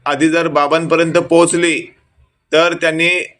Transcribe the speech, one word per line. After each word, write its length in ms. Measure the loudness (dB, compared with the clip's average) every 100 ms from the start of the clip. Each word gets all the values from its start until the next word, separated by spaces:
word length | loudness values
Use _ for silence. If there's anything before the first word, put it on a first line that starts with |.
| -6
आधी 240 | -2 0
जर 180 | 0 0
बाबांपर्यंत 680 | 0 0 0 0 0 0
पोहोचली 800 | 0 2 2 2 2 0 -2 -6 _ _ _ _ _ -2
तर 200 | 0 0
त्यांनी 360 | 0 -4 0 0 -2 -6